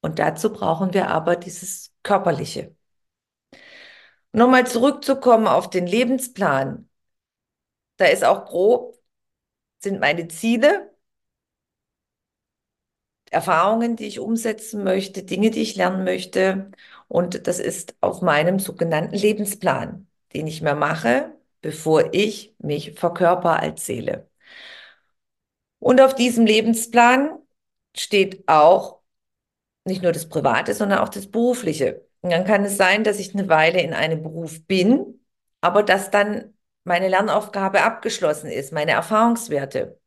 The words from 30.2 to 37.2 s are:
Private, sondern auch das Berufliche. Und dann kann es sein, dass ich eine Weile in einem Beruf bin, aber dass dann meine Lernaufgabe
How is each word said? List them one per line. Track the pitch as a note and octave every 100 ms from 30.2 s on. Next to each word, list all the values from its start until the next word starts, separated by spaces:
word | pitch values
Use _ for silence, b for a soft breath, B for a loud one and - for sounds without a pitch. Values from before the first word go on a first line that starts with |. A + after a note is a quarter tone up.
| -
Private, | D#3+ C3+ A#2 -
sondern | G#3 G3+ G3
auch | G3+
das | G3+ F#3+
Berufliche. | A3 A#3+ B3 G3 C3 C3 - _ _
Und | F3+
dann | E3+
kann | F#3 G3+
es | G3+ G3
sein, | F#3 G#3
dass | A3 G3
ich | F#3
eine | G3+ F#3
Weile | D#3 D#3+ F3+
in | F3
einem | F#2 D#3 D#3+
Beruf | D#3+ D#3+ D#3+ - -
bin, | F#3+ F#3 C#4+ G4 - _ _ _ _
aber | F3 F#3+
dass | G#3 F#3+ F#3+
dann | G#3 G#3 G#3 - _ _ _
meine | F3 F3 F#3
Lernaufgabe | F#3+